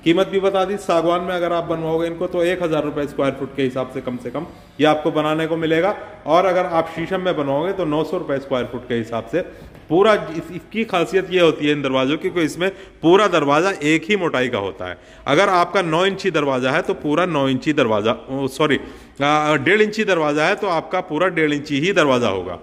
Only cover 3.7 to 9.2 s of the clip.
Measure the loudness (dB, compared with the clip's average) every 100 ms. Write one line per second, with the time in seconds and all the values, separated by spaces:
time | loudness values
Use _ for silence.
3.7 | -2 -6 -6 -8 -8 -8 -8 -10 -16 -20
4.7 | 0 2 4 0 0 0 -2 -2 -2 0
5.7 | 0 0 -2 -10 -12 2 2 4 2 0
6.7 | 0 -2 -6 -4 -2 -2 -2 0 -2 -2
7.7 | -2 -2 -2 -2 -4 -2 -4 -2 -4 -4
8.7 | -8 -4 -4 -4 -6